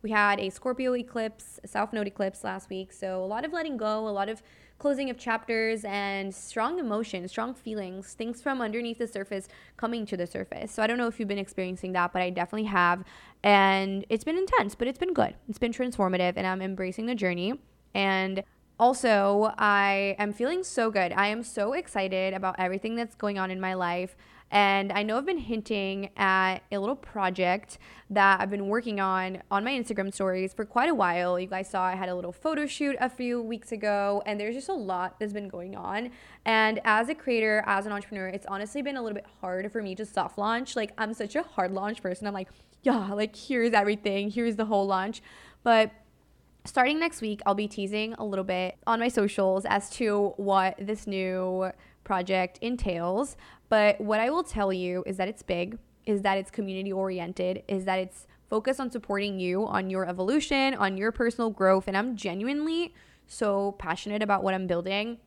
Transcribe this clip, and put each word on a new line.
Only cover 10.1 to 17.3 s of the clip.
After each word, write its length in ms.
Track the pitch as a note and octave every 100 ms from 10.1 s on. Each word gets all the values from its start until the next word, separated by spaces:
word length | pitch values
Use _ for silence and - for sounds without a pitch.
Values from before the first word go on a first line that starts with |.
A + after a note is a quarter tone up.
| F#3
the 100 | F3
surface. 420 | - F#3+ - G#3+
So 140 | -
I 40 | A3
don't 100 | B3
know 100 | A#3
if 100 | -
you've 120 | G#3
been 80 | G3+
experiencing 560 | F#3+ - F#3 F#3 F#3
that, 180 | F#3 F3
but 100 | F#3
I 80 | F3+
definitely 380 | F3+ F3 G#3+ G#3+
have, 380 | G3 F3 F3+ F#3 - - -
and 640 | G3+ G3+ G3 F#3+ G3 G3 -
it's 160 | A3 D#4
been 120 | E4+
intense, 380 | F#4+ A#4+ G#3 -
but 140 | A#3+
it's 100 | B3+
been 140 | F4+
good. 200 | E4+ - - -
It's 120 | G#3+
been 120 | A#3+
transformative, 600 | A#3 B3+ A#3+ F#3+ F3+ F3+ F#3
and 100 | F#3
I'm 160 | F#3+
embracing 440 | F#3+ F#3+ F#3 F#3 A3+
the 100 | B3
journey. 380 | F#3